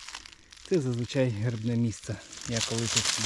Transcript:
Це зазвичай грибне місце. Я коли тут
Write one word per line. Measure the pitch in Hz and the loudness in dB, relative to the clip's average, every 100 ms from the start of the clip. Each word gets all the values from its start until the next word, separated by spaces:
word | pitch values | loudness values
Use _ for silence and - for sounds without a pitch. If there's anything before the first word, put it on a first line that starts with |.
| - - - - - - - | -12 -14 -16 -20 -20 -20 0
Це | 190 | 2
зазвичай | 127 120 117 139 131 | 2 0 0 2 2
грибне | 104 117 113 110 117 | 2 0 0 0 2
місце. | 117 104 - 101 - - - | 2 0 -6 -8 -8 -12 -4
Я | 117 - | -2 0
коли | 113 | 0
тут | 113 - - - | 2 2 2 0